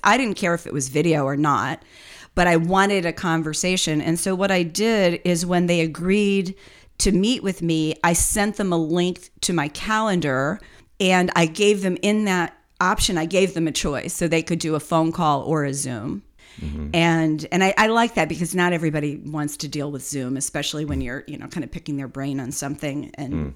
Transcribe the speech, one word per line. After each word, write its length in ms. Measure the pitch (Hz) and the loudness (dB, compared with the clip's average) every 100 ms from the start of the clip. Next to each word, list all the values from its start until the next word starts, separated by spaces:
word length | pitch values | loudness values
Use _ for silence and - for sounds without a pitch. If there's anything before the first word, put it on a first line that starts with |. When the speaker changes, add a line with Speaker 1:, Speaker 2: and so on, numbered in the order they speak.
Speaker 1:
I 140 | - 240 | 2 4
didn't 180 | 240 185 | 2 0
care 180 | 180 | 0
if 140 | 170 - | -2 -2
it 60 | |
was 160 | 147 131 | -6 -2
video 340 | 147 165 151 | 0 2 2
or 120 | 135 139 | 2 2
not, 440 | 151 127 131 160 - - - - - - | 2 2 0 -6 -12 -20 -20 -20 -8 2
but 100 | 180 | 4
I 120 | 165 | 4
wanted 480 | 165 190 196 196 170 | 4 2 4 2 -2
a 80 | |
conversation. 880 | 160 180 165 156 151 180 185 - 151 | -2 -2 0 -2 -2 0 0 0 0
And 180 | 165 165 | 0 0
so 160 | 196 185 | 0 0
what 160 | 196 | 2
I 100 | 185 | 2
did 580 | 170 180 226 220 180 175 | 0 0 2 4 4 2
is 220 | 180 170 180 | 0 0 2
when 200 | 180 175 | 2 4
they 140 | 175 | 2
agreed 760 | 160 151 180 208 202 196 180 190 - - - - | 0 -2 2 4 4 2 0 -8 -18 -20 -20 -2
to 120 | 202 | 2
meet 300 | 180 208 226 | 2 2 0
with 220 | 190 180 | -2 -4
me, 320 | 170 160 156 156 | 0 0 0 0
I 100 | 170 | 0
sent 440 | 170 - 214 208 208 | 2 0 0 0 0
them 140 | 196 | 0
a 60 | 170 | 0
link 540 | 156 175 180 170 - - | 0 0 0 -2 -12 -8
to 120 | - | -2
my 140 | 170 147 | 0 -2
calendar, 920 | - 196 220 220 185 147 131 139 202 - - _ _ | -4 -2 0 2 0 0 0 0 -4 -8 -20 _ _
and 320 | 185 185 180 - | 2 4 4 2
I 120 | 165 | 0
gave 340 | 160 202 202 | 2 2 4
them 160 | 190 180 | 0 0
in 220 | 202 214 208 | 0 2 2
that 300 | 185 165 - _ _ | 0 -2 -6 _ _
option, 380 | 185 214 - 175 | 0 0 0 0
I 80 | 165 | 2
gave 300 | 185 190 165 | 2 2 2
them 120 | 165 | -2
a 40 | |
choice, 420 | - 156 135 - | -2 -2 -4 -6
so 140 | - 170 | -2 0
they 160 | 165 | 0
could 160 | - 165 | 0 -2
do 160 | 160 151 | 0 -2
a 40 | |
phone 320 | - 165 160 | 0 0 2
call 300 | 165 156 143 | 2 2 2
or 240 | - 156 143 | 0 0 0
a 80 | |
Zoom. 480 | 139 135 120 127 202 - _ - - | -4 -6 -6 -6 -8 -10 _ -20 -12
Speaker 2:
Mm-hmm. 280 | 73 73 - | -10 -8 -2
Speaker 1:
And, 540 | 170 170 165 160 156 151 | 2 4 4 2 0 -2
and 120 | 180 | 2
I, 100 | 190 - | 2 4
I 80 | 220 | 4
like 260 | 233 233 | 4 2
that 160 | 220 160 | 0 -2
because 240 | 156 170 | -2 -2
not 200 | 185 175 | 0 0
everybody 440 | 170 160 151 147 143 | 2 0 0 -2 -6
wants 400 | 143 151 147 - | -8 -6 -6 -6
to 100 | 147 | -8
deal 240 | 147 151 | -6 -6
with 140 | 143 - | -8 -8
Zoom, 320 | 143 127 139 | -6 -4 -4
especially 480 | 147 151 131 151 151 | -4 -4 -4 -4 -4
when 160 | 135 | -4
you're, 220 | 123 135 - | -4 -8 -12
you 100 | 147 | -14
know, 100 | 127 | -10
kind 160 | 170 | -8
of 80 | 123 | -8
picking 260 | 170 160 143 | -10 -8 -8
their 100 | 131 | -6
brain 320 | 135 139 135 | -8 -6 -6
on 120 | 123 | -6
something 580 | 147 139 147 151 143 - - | -6 -8 -6 -6 -6 -8 -10
and, 180 | 143 | -6
Speaker 2:
Mm. 200 | 156 151 | -6 -6